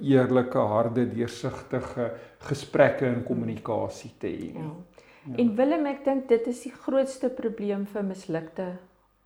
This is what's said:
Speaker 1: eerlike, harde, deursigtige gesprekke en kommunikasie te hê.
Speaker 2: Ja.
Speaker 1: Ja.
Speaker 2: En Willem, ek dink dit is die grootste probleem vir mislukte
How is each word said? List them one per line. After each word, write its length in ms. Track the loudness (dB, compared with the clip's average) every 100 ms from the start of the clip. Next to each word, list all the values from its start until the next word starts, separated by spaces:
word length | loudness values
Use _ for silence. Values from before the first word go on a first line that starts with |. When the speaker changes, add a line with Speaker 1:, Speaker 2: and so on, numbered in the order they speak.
Speaker 1:
eerlike, 560 | 4 6 6 4 4 2
harde, 480 | 4 4 2 2 0
deursigtige 960 | 0 -4 -4 -8 -8 -6 -6 -4 -4 -4 -6 -14 -16
gesprekke 680 | -6 -6 -2 6 6 6 0
en 160 | 0
kommunikasie 840 | -2 -2 -2 -6 -4 -2 -2 -6 -16 -8
te 80 | -8
hê. 260 | -6 -8
Speaker 2:
Ja. 60 | -8 -10 -12 -18 -20 -20 -20 -10
Speaker 1:
Ja. 100 | 0
Speaker 2:
En 180 | 0 4
Willem, 300 | 2 2 0
ek 180 | 0
dink 240 | 0 0 4
dit 180 | 2 2
is 160 | -4
die 100 | -8
grootste 560 | -10 0 2 2 0 -4
probleem 580 | -2 -4 -2 -2 -2 -4
vir 160 | -4
mislukte 680 | -4 -6 -4 -6 -4 -8 -8 -8 -16 _ _ _